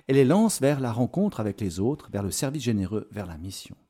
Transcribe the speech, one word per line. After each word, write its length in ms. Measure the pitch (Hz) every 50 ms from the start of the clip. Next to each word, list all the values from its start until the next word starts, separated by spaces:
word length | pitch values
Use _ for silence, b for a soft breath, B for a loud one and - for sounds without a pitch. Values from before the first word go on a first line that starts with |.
| B -
et 40 | 135
les 120 | 139 135
lancent 360 | 123 156 202 226 220 - -
vers 200 | 131 139 147 139
la 120 | 131 120 110
rencontre 480 | 113 123 117 - 170 202 208 196 -
avec 200 | 110 104 98 -
les 200 | 110 95 80 85
autres, 300 | 98 120 147 151 - -
vers 140 | - 101 101
le 80 | 95 85
service 320 | - - 135 135 156 117
généreux, 440 | 120 113 104 95 87 104 107 - - -
vers 140 | 104 98
la 120 | 87 82 76
mission. 380 | 82 95 95 - - - - - _